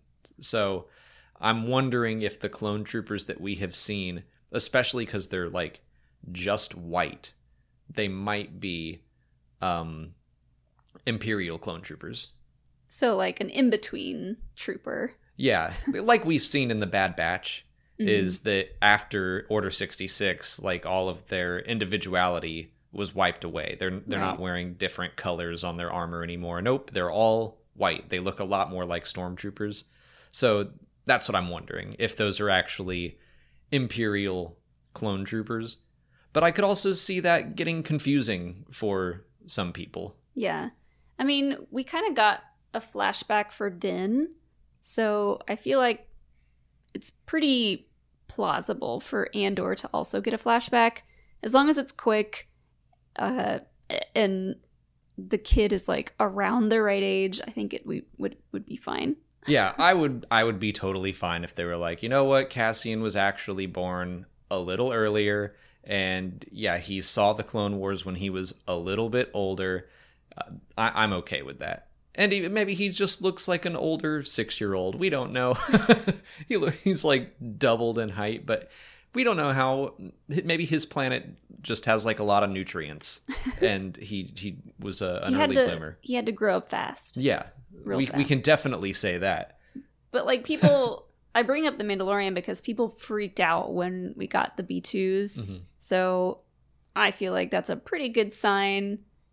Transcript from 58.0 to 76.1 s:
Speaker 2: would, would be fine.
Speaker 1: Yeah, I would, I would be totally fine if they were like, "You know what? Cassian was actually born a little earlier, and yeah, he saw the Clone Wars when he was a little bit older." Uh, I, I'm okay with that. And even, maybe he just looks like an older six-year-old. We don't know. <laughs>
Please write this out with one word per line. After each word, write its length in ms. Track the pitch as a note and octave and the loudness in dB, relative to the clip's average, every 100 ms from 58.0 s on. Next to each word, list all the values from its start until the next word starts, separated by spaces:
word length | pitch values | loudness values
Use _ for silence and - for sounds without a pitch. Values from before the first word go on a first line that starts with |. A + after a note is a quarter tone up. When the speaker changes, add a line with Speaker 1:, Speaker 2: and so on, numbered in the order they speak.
| - - | -8 -6
Speaker 2:
would, 180 | G3 - _ | -6 -6 _
would 140 | - G3+ | -10 -10
be 100 | - | -12
fine. 400 | - - - D4+ _ _ - | -6 -4 -2 -4 _ _ 2
Speaker 1:
Yeah, 280 | C#3+ F#2+ - | 4 4 4
I 160 | E3 | 6
would, 320 | F#3 D3 B2 - | 6 4 0 2
I 140 | A2+ | 4
would 160 | A2+ G2+ | 4 2
be 140 | G#2+ | -2
totally 400 | G2 F#2+ F#2+ F#2+ | -2 -2 -2 -2
fine 300 | F#2 F2 E2+ | -4 -2 -2
if 120 | E2+ - | -4 -6
they 80 | |
were 140 | E2+ F2 | -4 -2
like, 260 | E2+ E2+ | -2 -4
"You 60 | A#2 | 0
know 160 | C3+ C3+ | 2 6
what? 240 | C3+ C3+ | 4 2
Cassian 520 | B2 A2+ A2 A#2 A2 | 0 0 0 -2 -2
was 140 | A2 G2 | 0 2
actually 500 | G2 G2 - G2 F#2+ | 2 2 -6 -6 -4
born 600 | F2+ F2+ F2+ F2+ F2+ F#2 _ - | -4 -4 -2 -4 -8 -12 _ -6
a 80 | F#2+ | -4
little 320 | F2+ F#2 B2+ | -2 -2 0
earlier, 640 | A#2 A2 G#2+ G#2 G#2 G2+ - - _ | 2 2 2 2 2 -2 -8 -20 _
and 600 | - G2+ F#2+ F#2 F#2 F2+ - | -4 0 0 -2 -4 -10 -14
yeah, 280 | - G#2 F2 | -4 -2 -2
he 220 | F2 G2 | -2 -4
saw 300 | F#2 - G#2 | 0 4 4
the 100 | G#2 | 4
Clone 340 | - A2 G2+ G2+ | -2 -2 -2 0
Wars 280 | G2 G2 F#2 | -2 -4 -4
when 100 | F2+ | -4
he 140 | G2 | -4
was 240 | F#2+ F#2 - - | -4 -6 -8 -4
a 80 | F2+ | -4
little 340 | F2 G2+ A2+ | -2 -2 0
bit 220 | B2 B2+ | 0 0
older." 540 | G#2 G2 F#2 F#2+ F#2 F2+ - - _ _ - | 0 -2 0 -2 -2 -6 -20 -20 _ _ -12
Uh, 140 | - - - - | -10 -12 -12 -2
I, 260 | A2 - | 0 2
I'm 100 | G#2+ | 2
okay 300 | F#2 - C#2+ | 0 -4 -6
with 160 | C2+ C2 | -8 -8
that. 260 | D#2 E2+ - _ _ | -8 -8 -12 _ _
And 200 | - G3+ | 0 2
even, 180 | G3+ F3 | 2 0
maybe 220 | G#3 G3+ | 0 -2
he 160 | F#3 G3+ | -2 -2
just 320 | F#3+ G3 - | 0 -2 0
looks 260 | F#3 F#3 - | -2 -2 -2
like 180 | F3 F3+ | -2 -2
an 100 | E3 | -2
older 480 | D#3+ D#3+ D#3 D#3 | 0 0 0 -2
six-year-old. 720 | C3+ - C#3+ - G#2 F#2+ F#2 F#2+ | -2 -2 -2 -2 -2 0 0 0
We 140 | F#3 | 0
don't 220 | C#3+ B2+ | 0 -2
know. 220 | B2+ B2+ B2 | 0 2 2
<laughs> 60 | - A3 - A3 - | 4 4 8 6 6